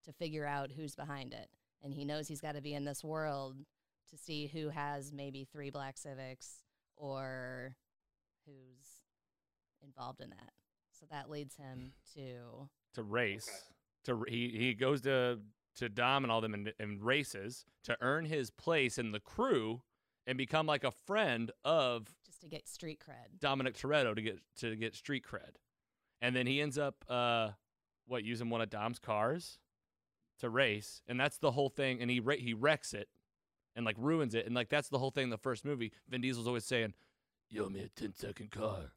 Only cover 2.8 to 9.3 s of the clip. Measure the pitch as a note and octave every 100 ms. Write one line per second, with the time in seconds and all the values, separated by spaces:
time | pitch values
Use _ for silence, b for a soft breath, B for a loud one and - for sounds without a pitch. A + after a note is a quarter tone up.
2.8 | C#3+ C#3 D#3 D#3 D#3 C#3 C3+ C3+ D3 _
3.8 | _ _ _ D#3 - D3+ D3 D#3 D3+ D3+
4.8 | C#3+ C#3+ C#3 C#3+ C#3 C3+ C3+ D3+ C#3 C#3
5.8 | C3+ C3+ D3 C3+ C3 C3 - - _ _
6.8 | _ _ D3 C3+ C3+ C3 B2+ B2+ B2+ B2+
7.8 | _ _ _ _ _ _ - C#3 C3 B2+
8.8 | C#3+ - _ _ _